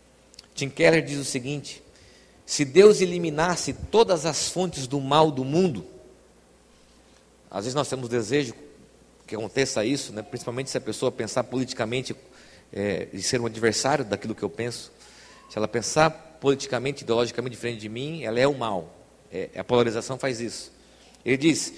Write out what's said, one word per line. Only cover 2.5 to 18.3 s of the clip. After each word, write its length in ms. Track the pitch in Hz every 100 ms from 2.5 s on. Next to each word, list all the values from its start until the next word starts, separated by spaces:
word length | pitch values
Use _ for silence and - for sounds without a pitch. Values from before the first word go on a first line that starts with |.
| -
Deus 360 | 139 156 214 208
eliminasse 720 | 185 175 165 147 175 165 -
todas 540 | - - 214 196 170 160
as 220 | 139 -
fontes 380 | 170 185 143 127
do 140 | 143
mal 300 | 135 151 156
do 140 | 131
mundo", 420 | 131 160 185 101 - - - - _ _ _ _ _ _ _ _ _ _ _ _ -
às 140 | 98
vezes 100 | 117
nós 140 | 139 131
temos 200 | 131 120
desejo 460 | 120 104 143 127 - - - - _ _ _ -
que 80 |
aconteça 500 | 107 107 - 135 113
isso, 280 | 110 139 -
né? 100 | 104
Principalmente 480 | - 123 - 120 135
se 80 | 135
a 20 |
pessoa 300 | 107 - 127
pensar 320 | 120 110 127
politicamente, 720 | 120 123 123 - 110 127 123 110 - - - - -
é, 360 | - 101 87 -
e 100 | 98
ser 180 | - 123
um 60 | 117
adversário 580 | 110 113 104 135 147
daquilo 300 | 110 101 110
que 80 | 104
eu 80 | 98
penso. 420 | - 120 - - - - - - - -
Se 100 | 107
ela 80 | 110
pensar 720 | 120 - 156 160 - - -
politicamente, 600 | 135 139 - 120 131 135
ideologicamente 540 | 117 117 120 120 127 117
diferente 240 | 120 113
de 80 | 107
mim, 340 | 113 143 165
ela 160 | 113